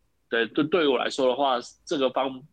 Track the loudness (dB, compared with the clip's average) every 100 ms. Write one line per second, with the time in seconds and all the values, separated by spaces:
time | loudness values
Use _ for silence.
0 | _ _ -4 -2 0 -2 0 2 2 0
1 | -2 0 0 2 0 0 -4 -14 -6 -2
2 | 0 0 -4 -6 -18